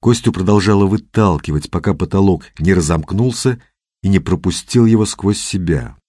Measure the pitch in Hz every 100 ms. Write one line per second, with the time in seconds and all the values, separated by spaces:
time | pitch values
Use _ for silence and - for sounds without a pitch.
0 | 110 117 120 - 92 104 95 101 98 110
1 | - - 104 80 - 73 - 92 92 76
2 | 92 98 98 85 - - 80 92 78 82
3 | 76 98 123 120 131 123 _ _ _ _
4 | 95 95 76 90 92 - - 120 113 113
5 | 107 - 98 104 - 98 85 76 58 53